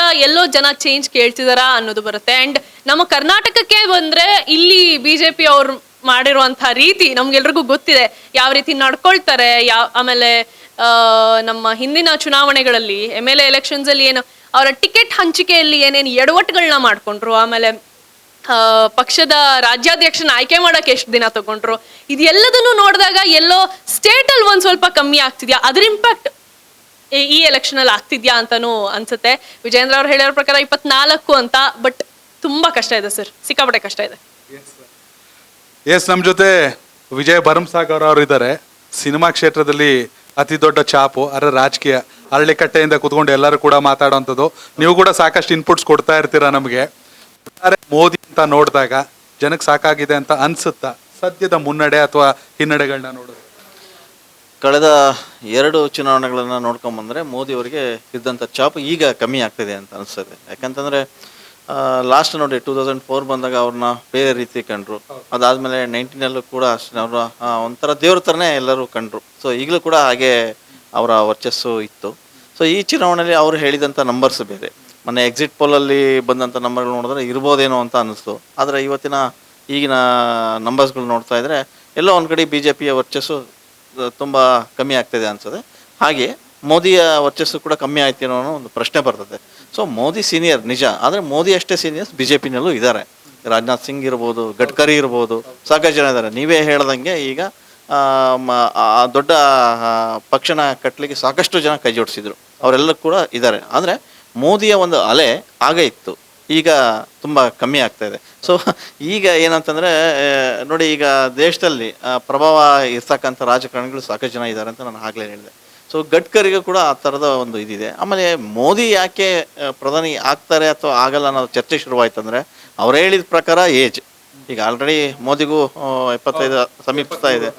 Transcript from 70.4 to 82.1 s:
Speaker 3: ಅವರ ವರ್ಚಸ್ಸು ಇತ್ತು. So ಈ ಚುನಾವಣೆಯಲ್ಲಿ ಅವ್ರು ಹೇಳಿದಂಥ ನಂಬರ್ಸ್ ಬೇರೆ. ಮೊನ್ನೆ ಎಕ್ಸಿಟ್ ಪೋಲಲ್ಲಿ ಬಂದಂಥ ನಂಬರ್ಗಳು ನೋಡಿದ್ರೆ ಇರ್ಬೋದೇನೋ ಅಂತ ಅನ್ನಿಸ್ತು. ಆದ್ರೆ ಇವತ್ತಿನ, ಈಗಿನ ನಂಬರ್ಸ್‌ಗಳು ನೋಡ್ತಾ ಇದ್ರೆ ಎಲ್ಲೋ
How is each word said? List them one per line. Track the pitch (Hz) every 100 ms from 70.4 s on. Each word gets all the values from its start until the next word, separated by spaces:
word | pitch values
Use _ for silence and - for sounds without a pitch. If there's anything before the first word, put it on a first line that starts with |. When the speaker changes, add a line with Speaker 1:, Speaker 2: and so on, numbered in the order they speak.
| 113 110 _ - _
Speaker 3:
ಅವರ | 117 117
ವರ್ಚಸ್ಸು | 110 107 107 123 - 127 113
ಇತ್ತು. | 107 _ 98 - _ _ _ -
So | 160
ಈ | 185
ಚುನಾವಣೆಯಲ್ಲಿ | 196 294 180 175 170
ಅವ್ರು | 165 156 156
ಹೇಳಿದಂಥ | 143 143 143 139
ನಂಬರ್ಸ್ | 131 123 135 -
ಬೇರೆ. | 104 98 - - - _ -
ಮೊನ್ನೆ | 123 123
ಎಕ್ಸಿಟ್ | 120 151 -
ಪೋಲಲ್ಲಿ | 147 143 139 139 135 131
ಬಂದಂಥ | 123 127 127 123
ನಂಬರ್ಗಳು | 123 123 123
ನೋಡಿದ್ರೆ | 123 120 139 123
ಇರ್ಬೋದೇನೋ | 127 139 143 135 127
ಅಂತ | 120 123
ಅನ್ನಿಸ್ತು. | 110 107 - 107 - -
ಆದ್ರೆ | 139 139
ಇವತ್ತಿನ, | 135 139 143 139 131 - _ _ -
ಈಗಿನ | 139 143 131 127 123 120 117 113 113
ನಂಬರ್ಸ್‌ಗಳು | 110 131 135 135
ನೋಡ್ತಾ | 123 117 113 120
ಇದ್ರೆ | 131 151 135 _ _ -
ಎಲ್ಲೋ | 180